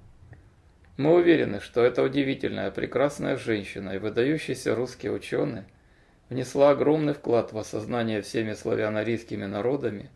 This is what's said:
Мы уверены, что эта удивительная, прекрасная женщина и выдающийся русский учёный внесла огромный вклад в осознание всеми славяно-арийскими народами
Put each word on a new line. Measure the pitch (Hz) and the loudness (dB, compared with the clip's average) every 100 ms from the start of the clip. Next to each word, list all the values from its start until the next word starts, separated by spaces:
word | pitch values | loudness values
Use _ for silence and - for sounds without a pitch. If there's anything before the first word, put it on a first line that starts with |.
| - - - - - _ _ _ - - | -20 -20 -20 -20 -20 _ _ _ -14 -2
Мы | 143 175 | 4 6
уверены, | 170 147 120 104 | 6 4 2 -4
что | - 123 | -4 2
эта | 120 123 | 2 4
удивительная, | 135 139 135 135 - 104 98 | 0 0 -2 -2 -4 -4 -6
прекрасная | - - 120 143 - 139 131 | -4 -2 0 0 -2 -4 -4
женщина | 120 107 95 - 98 95 | -2 -2 -4 -10 -8 -6
и | |
выдающийся | 107 101 131 156 - - 131 110 | -2 0 0 0 -4 -4 -2 -2
русский | 123 - 104 | -2 -6 -6
учёный | 104 - 135 - - 98 _ _ _ _ _ - | -6 -4 -2 -2 -4 -12 _ _ _ _ _ -8
внесла | 127 127 143 143 | -6 -2 6 6
огромный | 139 127 156 147 | 6 4 4 2
вклад | 143 - 117 - | -2 2 2 2
в | 107 | -4
осознание | 101 107 110 120 113 107 | -6 -6 -4 -2 0 -2
всеми | 98 120 110 | -2 -2 -2
славяно-арийскими | 104 - 113 107 107 107 110 - 104 98 | -4 -2 0 0 0 0 -2 -4 -8 -6
народами | 101 117 143 120 101 - | -2 -2 -2 -2 -6 -12